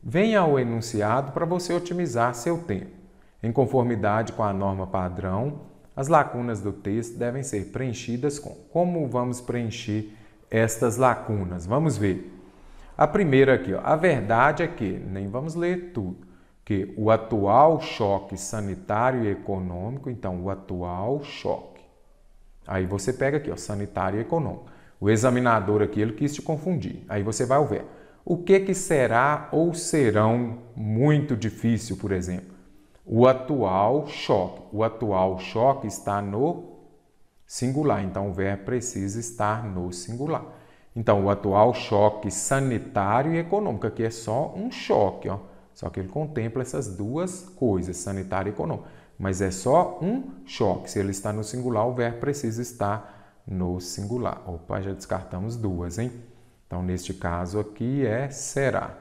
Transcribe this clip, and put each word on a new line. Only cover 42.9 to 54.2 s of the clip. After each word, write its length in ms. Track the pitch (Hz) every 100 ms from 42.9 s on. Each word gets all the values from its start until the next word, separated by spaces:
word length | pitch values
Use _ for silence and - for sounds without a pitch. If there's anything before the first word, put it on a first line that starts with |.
| - 98 113 147
e 60 | 165
econômico, 480 | 165 202 202 110 117
aqui 160 | -
é 60 | 113
só 440 | 113 - 113 160 -
um 140 | 233
choque, 580 | 247 - 196 98 92 101
ó. 120 | 98 - - -
Só 160 | - -
que 100 | 92
ele 100 | 92
contempla 520 | 143 156 147 113 123
essas 340 | 123 147 104 92
duas 540 | 104 143 185 180 - -
coisas, 420 | 123 95 87 85
sanitário 520 | - 98 95 92 95
e 40 |
econômico. 340 | - 156 120 - - - -
Mas 240 | 95 95
é 100 | 98
só 460 | 92 123 151 180 -
um 300 | 165 254 - - -
choque. 460 | - 107 92 -
Se 80 | 107
ele 120 | 98
está 200 | 98 107
no 120 | 107
singular, 440 | 107 127 127 110 117
o 60 |
verbo 260 | 123 117 117
precisa 420 | 135 143 120 113
estar 800 | 120 - 101 107 - - - _ -
no 320 | 95 90 90
singular. 600 | - - 101 123